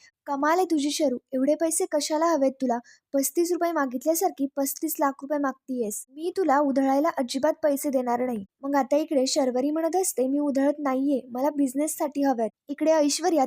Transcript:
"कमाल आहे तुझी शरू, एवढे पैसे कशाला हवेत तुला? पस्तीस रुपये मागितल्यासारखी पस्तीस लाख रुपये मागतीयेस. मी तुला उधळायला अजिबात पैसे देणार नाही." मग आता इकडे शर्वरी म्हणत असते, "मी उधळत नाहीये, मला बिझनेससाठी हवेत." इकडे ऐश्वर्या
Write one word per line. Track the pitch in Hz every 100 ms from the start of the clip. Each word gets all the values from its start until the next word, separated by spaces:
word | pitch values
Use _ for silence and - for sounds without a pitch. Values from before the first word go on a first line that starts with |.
| - _ -
"कमाल | 277 302 349
आहे | 359
तुझी | 320 285
शरू, | 285 294 247 -
एवढे | 262 269
पैसे | 302 330 - 370
कशाला | 302 285 311 330
हवेत | 311 269 269
तुला? | 262 240 - _ _
पस्तीस | 277 277 - 339
रुपये | 339 339
मागितल्यासारखी | 330 277 254 302 330 370 - 277 -
पस्तीस | 269 - 320 -
लाख | 285 269
रुपये | 277 294
मागतीयेस. | 277 262 - 247 214 - -
मी | 269 339 359
तुला | 320 269
उधळायला | 294 262 269 269 330 302
अजिबात | 240 269 302 320
पैसे | 302 277 294
देणार | 262 247 240 254
नाही." | 226 196 _
मग | 277 277
आता | 254 294
इकडे | 311 285 262
शर्वरी | 320 262 247 277
म्हणत | 311 330 359
असते, | 370 - 262
"मी | 277
उधळत | 294 262 277 294
नाहीये, | 285 262 277 269 262
मला | 240 294 302
बिझनेससाठी | 277 262 302 - 302 285
हवेत." | 277 233 220 - -
इकडे | 285 311
ऐश्वर्या | 320 294 285 339 320